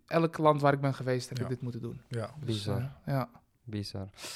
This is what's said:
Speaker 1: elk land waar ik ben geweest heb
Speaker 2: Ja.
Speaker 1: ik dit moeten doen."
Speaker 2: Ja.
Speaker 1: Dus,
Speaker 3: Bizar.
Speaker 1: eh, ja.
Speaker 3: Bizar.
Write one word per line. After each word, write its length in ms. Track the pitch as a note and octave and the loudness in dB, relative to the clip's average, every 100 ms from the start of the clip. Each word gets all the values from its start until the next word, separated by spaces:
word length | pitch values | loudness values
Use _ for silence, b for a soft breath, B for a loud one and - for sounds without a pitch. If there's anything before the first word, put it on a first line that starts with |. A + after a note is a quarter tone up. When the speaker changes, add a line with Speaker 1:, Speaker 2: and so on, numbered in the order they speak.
| - | -2
Speaker 1:
elk 320 | E3 E3 E3 | 2 2 4
land 220 | D#3 D3 | 4 6
waar 120 | C#3+ | 6
ik 80 | C#3 | 4
ben 140 | C#3 | 2
geweest 340 | B2+ C3 B2+ B2 | 0 0 0 -2
heb 100 | B2+ | -4
Speaker 2:
Ja. 40 | |
Speaker 1:
ik 60 | B2+ | -2
dit 100 | B2 | -2
moeten 200 | B2 A#2 | -4 -6
doen." 200 | A#2 B2 - | -8 -10 -8
Speaker 2:
Ja. 180 | A#2 A2 | -6 -6
Speaker 1:
Dus, 180 | - A2+ | -6 -2
Speaker 3:
Bizar. 320 | G#2+ G2+ B2 | -2 0 0
Speaker 1:
eh, 60 | C3 - - | -2 -6 -2
ja. 140 | C#3 A#2+ - _ _ | 0 -2 -8 _ _
Speaker 3:
Bizar. 440 | A#2 G#2+ G2+ G2 F#2+ - B | -8 -6 -6 -8 -10 -12 B